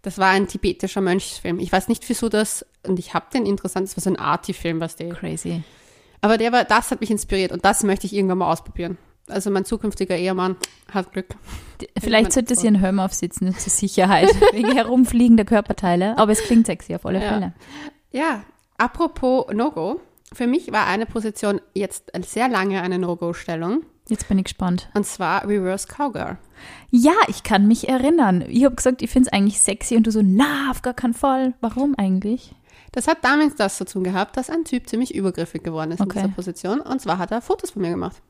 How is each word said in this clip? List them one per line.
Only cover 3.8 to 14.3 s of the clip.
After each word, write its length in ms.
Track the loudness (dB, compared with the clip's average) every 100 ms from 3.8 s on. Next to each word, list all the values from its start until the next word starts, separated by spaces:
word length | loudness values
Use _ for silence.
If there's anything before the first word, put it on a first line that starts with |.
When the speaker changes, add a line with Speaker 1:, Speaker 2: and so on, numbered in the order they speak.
| -6
Speaker 1:
das 80 | -4
war 60 |
so 80 | -4
ein 60 | -2
Arty-Film, 640 | -2 -2 -4 -6 -4 -4
was 160 | -6 -10
der 140 | -12
Speaker 2:
Crazy. 480 | -10 -10 -8 -6 -8 -10 _ _ _ _ _
Speaker 1:
Aber 160 | 2 2
der 120 | 2
war, 120 | 2
das 260 | 4 2 2
hat 100 | -4
mich 100 | -2
inspiriert 420 | -2 -2 -2 -2
und 120 | 2
das 180 | 2 2
möchte 240 | 0 0 -2
ich 80 |
irgendwann 240 | -2 0 0
mal 120 | 0
ausprobieren. 460 | -2 -4 -10 -10 -10 _ _ -8
Also 220 | -6 -2
mein 140 | -2
zukünftiger 520 | -2 -4 -4 -4 -4 -2
Ehemann 380 | -2 -2 -2 -4 -10 _ -8
hat 200 | -6 -6
Glück. 140 | -10 -10 -18 -16 -16 -16 -18
Speaker 2:
D-, 80 | -10 -6
vielleicht 300 | 2 2 4
Speaker 1:
Ich 80 | 2
mein, 100 | 2
Speaker 2:
sollte 80 |
Speaker 1:
so. 60 | 0
Speaker 2:
sie 60 | 4
einen 80 | 4
Helm 200 | 4 0
aufsitzen 520 | -2 -4 -6 -4 -4 -4
zur 120 | -4
Sicherheit, 560 | -2 0 2 4 6 6